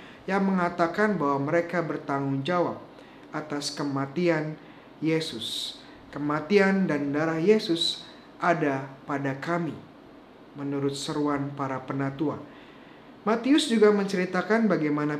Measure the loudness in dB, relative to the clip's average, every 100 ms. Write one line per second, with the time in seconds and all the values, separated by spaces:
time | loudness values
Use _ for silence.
0 | -16 -14 -4 0 2 2 2 2 0 2
1 | 2 2 2 0 2 0 0 -2 -2 -4
2 | -4 -2 0 -2 0 0 0 -4 -12 -20
3 | -20 -20 -12 -10 -6 -6 -6 -4 -4 -2
4 | -4 0 2 2 0 -8 -14 -20 -20 -6
5 | -2 0 -2 -8 -8 -8 -8 -12 -18 -20
6 | -14 -6 -2 -2 4 4 6 4 2 0
7 | 0 0 0 0 4 4 2 0 0 -2
8 | -8 -20 -20 -2 2 2 2 -2 -6 -12
9 | -6 -4 -2 -4 -2 -2 -2 -6 -14 -20
10 | -20 -20 -20 -20 -18 -10 -6 -2 -2 -4
11 | -4 -2 0 0 -4 -4 -4 -4 -6 -4
12 | -4 -2 -4 -4 -10 -20 -20 -20 -20 -20
13 | -20 -8 -2 0 4 4 4 6 6 6
14 | 2 0 0 0 2 2 4 2 2 0
15 | 0 -2